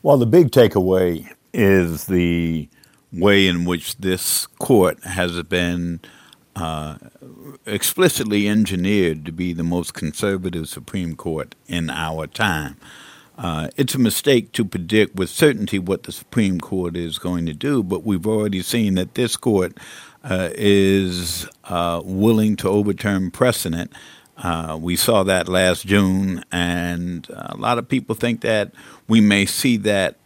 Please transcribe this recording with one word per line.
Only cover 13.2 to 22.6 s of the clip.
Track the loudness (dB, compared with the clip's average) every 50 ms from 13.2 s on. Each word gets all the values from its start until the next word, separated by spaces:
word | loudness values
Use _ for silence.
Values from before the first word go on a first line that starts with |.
| _ _ _
Uh, | -8 -6 -6 -4 -4 -6 -8 -2
it's | -2 -2 -2 0
a | 0
mistake | 0 0 0 0 2 4 2 2 2 -2 -4
to | -4 -4
predict | -2 -4 -8 -4 2 2 2 2 2 0
with | -6 -6 -4
certainty | 0 4 4 4 4 2 -4 -4 -4 -4
what | -2 -2 -4 -4 -4
the | -12
Supreme | -16 -16 -18 _ -2 0 0 0 0 -2
Court | -4 -6 -4 -4 -4 -4 -6
is | -6 -6 -6 -8
going | -6 -6 -4 -4 -2 -4
to | -4 -6
do, | -4 -4 0 0 0
but | 0 -2 -4 -4 -2
we've | -2 -2 -2 0
already | -2 -2 0 -2 -2 -2 -4
seen | -4 -2 0 0 2 2 0
that | 0 -2 -4 _
this | -4 -2 -2 -4
court, | -4 -2 0 2 2 0 -2 -6 -14 -20 -20 -20 -20 -20 -20 _ _ -6
uh, | -4 -2 -2 -2 -4 -4
is, | 0 4 4 6 6 6 4 4 4 2 0 -4 -4 -6 -6 -6 -8 -10 -12 _ _ _
uh, | -6 -4 -2 -2 -2 -2 -4 -6
willing | -6 -2 2 4 4 4 4 4 2 0
to | 0